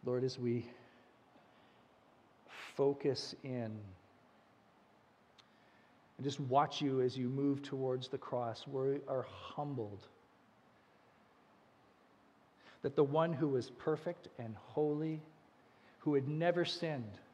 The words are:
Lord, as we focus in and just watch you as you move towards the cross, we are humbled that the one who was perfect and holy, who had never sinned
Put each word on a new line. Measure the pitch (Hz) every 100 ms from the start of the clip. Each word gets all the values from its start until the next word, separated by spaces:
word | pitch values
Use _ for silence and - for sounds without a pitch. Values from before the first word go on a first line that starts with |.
Lord, | 123 123
as | 127 127
we | 123 120 117 - - - - - - - - - - - - _ - - - _ - - -
focus | - 139 143 147 127 - -
in | 139 127 117 107 101 92 - - - - _ - _ _ _ _ _ _ _ _ - - - - _ - _ _
and |
just | 135 139
watch | 135 135 147 -
you | 147 135
as | 127 127
you | 123
move | 135 143 139
towards | - 135 131 127 127
the | 135
cross, | - 127 120 110 -
we | 139 131 143 139
are | 131 117
humbled | - - - 147 135 104 101 - - - - - _ - _ _ _ - - _ _ _ - _ _ _ _ _ _ _ _ _ _ - -
that | 143 -
the |
one | 143 151 165
who | 156 151
was | 131 113
perfect | - - 156 180 170 - -
and | 117 107
holy, | - - 151 147 160 160 156 - - _ - - - -
who | -
had | 143 135
never | 151 165 175
sinned | 170 - 165 147 113 98 -